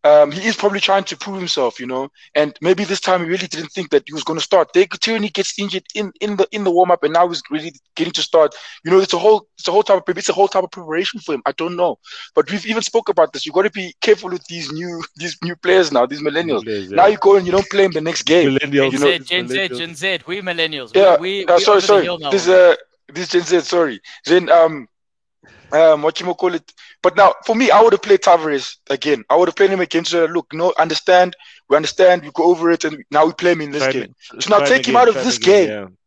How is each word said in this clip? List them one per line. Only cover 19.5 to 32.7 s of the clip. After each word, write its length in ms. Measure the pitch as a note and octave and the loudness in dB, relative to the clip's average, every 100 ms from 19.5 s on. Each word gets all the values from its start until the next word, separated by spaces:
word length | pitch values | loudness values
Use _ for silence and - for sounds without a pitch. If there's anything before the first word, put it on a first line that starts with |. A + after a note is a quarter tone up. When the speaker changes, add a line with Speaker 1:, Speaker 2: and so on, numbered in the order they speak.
| G3 | -6
Speaker 2:
Millennials. 220 | F#3 B2 | -6 -8
Speaker 3:
Gen 160 | E3 | -12
Z, 240 | D#3 F#3+ F3 - | -8 -6 -6 -8
we 140 | F#3+ | -10
millennials. 560 | F#3 E3+ D#3+ D3+ A#2 F#3 | -8 -4 -4 -6 -4 2
Speaker 1:
Yeah, 200 | G3 D#3+ | 4 4
Speaker 3:
We, 240 | F3+ G3 | 0 -6
we, 20 | F3+ | 0
Speaker 1:
uh, 120 | F3 | 2
Speaker 3:
we 40 | |
Speaker 1:
sorry, 140 | - G3+ | 4 2
Speaker 3:
over 40 | |
the 60 | F#3+ | 4
Speaker 1:
sorry. 160 | G3+ | 2
Speaker 3:
hill 160 | D#3+ F3 | 2 -6
now. 120 | D3 | -4
Speaker 1:
This, 160 | G3 F3 | -2 2
uh, 260 | F#3 F3+ D#3 _ _ _ | 6 6 4 _ _ _
this 140 | D3 F3+ | -12 -4
Gen 140 | F3 | -4
Z, 180 | E3 F3 | 0 -2
sorry. 400 | D3 F3 D#3 A2 - - - | 0 -2 -2 -4 -16 -16 0
Then, 240 | F3+ F3 | 0 4
um, 380 | E3+ E3 D3+ A#2 _ _ _ _ _ _ _ _ | 4 4 0 -16 _ _ _ _ _ _ _ _
um, 300 | D3 D#3+ D3+ | 4 4 4
what 180 | D3+ - | 0 -4
you 60 | F3 | -8
call 200 | E3+ F3+ | -2 -2
it? 160 | F3 _ _ - _ | -4 _ _ -20 _
But 140 | F#3 F3 | -2 4
now, 180 | G3 - - | 4 2 -4
for 100 | A3+ | 0
me, 140 | B3 | 4
I 100 | F#3+ | 4
would 120 | A3+ | 4
have 80 | G3+ | 2
played 180 | G#3 F#3+ | 2 2
Tavares 560 | - F3 D#3 C#3+ - - _ | 4 4 2 -4 -6 -18 _
again. 340 | C#3 D3+ C3+ - | -4 -2 -2 0
I 60 | D3+ | 2
would 120 | F3 | 2
have 80 | - | 2
played 140 | G3 | 0
him 100 | F#3+ | 2
against, 340 | E3+ E3 E3 | -2 -4 -2
uh, 100 | E3+ D#3+ | -2 0
look, 260 | E3+ - | -2 -6
no, 200 | D#3 F3 D#3+ | -4 -2 0
understand. 560 | E3 D#3 - F3+ F3+ - - _ _ | -2 -2 2 4 4 -2 -20 _ _
We 80 | C#3+ | 0
understand. 460 | D#3 - F#3 F3+ | 0 2 4 4
We 80 | D3 | -2
go 100 | C#3+ | 0
over 260 | E3 E3 E3+ | 2 2 0